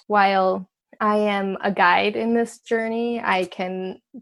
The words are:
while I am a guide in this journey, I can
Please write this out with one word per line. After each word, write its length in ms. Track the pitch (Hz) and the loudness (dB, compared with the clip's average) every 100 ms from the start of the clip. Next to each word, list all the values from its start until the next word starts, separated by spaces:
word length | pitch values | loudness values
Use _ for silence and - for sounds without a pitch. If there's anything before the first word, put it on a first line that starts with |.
| - | -2
while 640 | 208 196 196 190 190 185 _ _ - | 2 4 4 2 0 -6 _ _ -4
I 160 | 214 214 | 0 2
am 420 | 208 202 196 190 | 0 0 -2 -4
a 100 | 202 | -4
guide 460 | 196 180 180 202 226 | 2 4 4 2 0
in 160 | 226 | 0
this 260 | 233 226 - | 0 0 -6
journey, 640 | - 226 226 226 233 233 | -4 -2 -2 -4 -4 -4
I 240 | - 185 180 | 0 0 -2
can 560 | - 185 185 185 - _ 247 | -6 -6 -6 -8 -10 _ -20